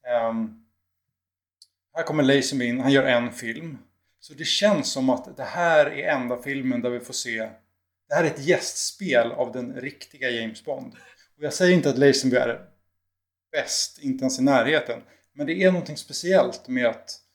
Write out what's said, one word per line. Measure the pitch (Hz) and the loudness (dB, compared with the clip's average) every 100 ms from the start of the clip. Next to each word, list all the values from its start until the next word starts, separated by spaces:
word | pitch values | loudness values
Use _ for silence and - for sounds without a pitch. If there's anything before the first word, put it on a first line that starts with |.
| 123 | 0
ehm, | 120 113 113 110 - _ _ _ _ _ _ _ _ _ _ - _ _ | 0 0 -2 -6 -10 _ _ _ _ _ _ _ _ _ _ -20 _ _
här | 165 | -8
kommer | 160 151 | -4 2
Lazenby | 135 139 131 135 | 4 4 2 -2
in, | 123 123 | -2 -2
han | 131 | 2
gör | 135 | 4
en | 131 123 120 | 4 0 0
film. | - 120 113 165 135 _ _ _ _ | -8 -10 -10 -12 -16 _ _ _ _
Så | - | -20
det | 135 | -10
känns | 123 - 208 180 131 | -4 2 2 2 0
som | 139 131 | -2 0
att | 123 - - | 0 -4 -12
det | |
här | 123 175 170 156 143 | -8 -2 4 4 4
är | 143 165 139 | 0 -2 -2
enda | 120 120 | -2 -6
filmen | 143 139 131 123 | -6 -4 -2 -2
där | 123 | -4
vi | 120 | -6
får | 120 | -8
se, | 127 123 113 110 - _ _ _ _ _ | -8 -6 -6 -8 -10 _ _ _ _ _
det | |
här | 175 | 0
är | 160 | 0
ett | - 139 | -2 0
gästspel | 165 - - - - 185 123 117 | 0 0 -6 -8 -6 0 2 2
av | 120 123 | -2 -4
den | 127 120 | -4 -10
riktiga | 127 135 - - 135 127 | -10 -12 -14 -20 -8 -4
James | 117 113 110 | -4 -6 -10
Bond. | - 135 127 - - _ _ _ | -10 -10 -10 -18 -20 _ _ _
Och | |
jag | 147 | -8
säger | - 180 | 2 6
inte | 180 147 | 6 4
att | 127 | 6
Lazenby | 143 135 131 123 | 6 6 2 2
är | 123 117 - _ _ _ _ _ _ _ _ | 0 -4 -12 _ _ _ _ _ _ _ _
bäst, | 151 - - - - | -8 -4 -4 -4 -6
inte | 139 131 | -6 -2
ens | 131 127 | -2 2
i | |
närheten. | 135 135 120 151 - 113 _ _ _ | 4 4 4 0 -2 -10 _ _ _
Men | 143 147 | -10 -6
det | 175 | 2
är | 185 | 2
någonting | 180 151 147 | 2 -4 -14
speciellt | - - 170 190 123 - - | -12 -8 2 2 2 -4 -6
med | 127 120 | 0 0
att | - - - _ | -2 -16 -20 _